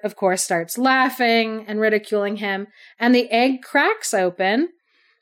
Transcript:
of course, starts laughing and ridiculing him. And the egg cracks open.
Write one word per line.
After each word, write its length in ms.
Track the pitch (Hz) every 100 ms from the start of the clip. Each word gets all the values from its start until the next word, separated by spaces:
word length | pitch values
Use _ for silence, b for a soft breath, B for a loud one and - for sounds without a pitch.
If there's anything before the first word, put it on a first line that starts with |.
of 120 | 208 -
course, 280 | 190 185
starts 360 | - 175 165 -
laughing 840 | 262 262 262 254 240 226 220 220 214
and 120 | 214
ridiculing 580 | 220 214 208 208 202 208
him. 280 | 202 196 202 b b -
And 140 | 240
the 160 | 247 240
egg 320 | 226 262 254
cracks 520 | - 285 330 440 - 208
open. 540 | 185 175 190 226 349 _ _ _ _ _